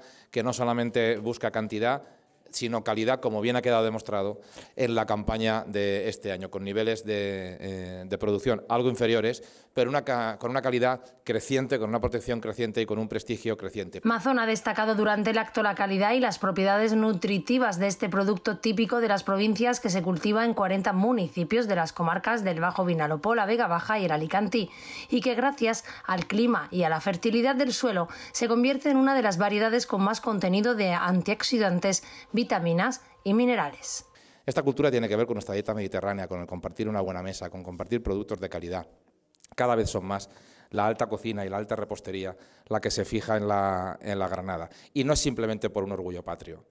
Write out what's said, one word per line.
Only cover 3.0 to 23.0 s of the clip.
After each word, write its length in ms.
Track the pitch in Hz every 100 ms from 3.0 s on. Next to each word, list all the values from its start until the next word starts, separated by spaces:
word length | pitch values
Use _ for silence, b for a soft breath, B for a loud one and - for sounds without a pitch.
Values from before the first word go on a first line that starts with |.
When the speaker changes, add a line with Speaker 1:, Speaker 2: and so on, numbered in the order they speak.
| 110 127
Speaker 1:
como 220 | 123 107
bien 140 | 113 123
ha 80 |
quedado 200 | 123 117
demostrado 560 | 113 110 - 101 98 104 B B B -
en 180 | 123
la 140 | 117 110
campaña 580 | 107 104 110 110 110 -
de 420 | 101 101 98 104
este 240 | 104 104
año, 200 | 92 95
con 120 | 98
niveles 400 | 98 101 110 110
de, 540 | 107 104 101 98 92 92
eh, 440 | 95 95 92 92 92
de 120 | 98
producción 440 | 104 101 123 107 -
algo 200 | 117 127
inferiores, 520 | 117 117 113 110 123 B B B
pero 160 | - 123
una 140 | 143
ca-, 340 | 123 123 113 104
con 140 | 120
una 100 | 131
calidad 400 | 127 123 127 131 B B
creciente, 560 | - 110 - 131 131 131
con 100 | 107
una 100 | 117
protección 400 | 120 120 123 117
creciente 380 | 110 104 113 107
y 60 | 107
con 140 | 107
un 80 | 110
prestigio 500 | 110 - 110 117 107
creciente. 440 | 95 107 92 95
Speaker 2:
Mazón 340 | 226 226 226 254
ha 80 | 226
destacado 480 | 220 226 208 220
durante 380 | 214 214 208 214
el 80 | 226
acto 240 | 220 -
la 100 | 214
calidad 400 | 196 196 190 208
y 60 | 254
las 180 | 247 180
propiedades 560 | 190 196 190 202 220
nutritivas 840 | 220 220 190 202 196 - 254 240 175
de 80 | 202
este 200 | 190 208
producto 520 | 180 196 196 - 190
típico 420 | 226 202 220 240
de 60 | 226
las 160 | 202
provincias 560 | - 196 214 208 240 247
que 100 | 214
se 140 | 185
cultiva 420 | 175 175 208 214 233
en 80 |
cuarenta 400 | 220 190 196 196
municipios 760 | 185 214 247 175 - 165 226 226
de 80 | 180
las 160 | 160
comarcas 520 | - 170 180 214 233
del 160 | 190 160
Bajo 260 | 175 180 180
Vinalopó, 480 | 165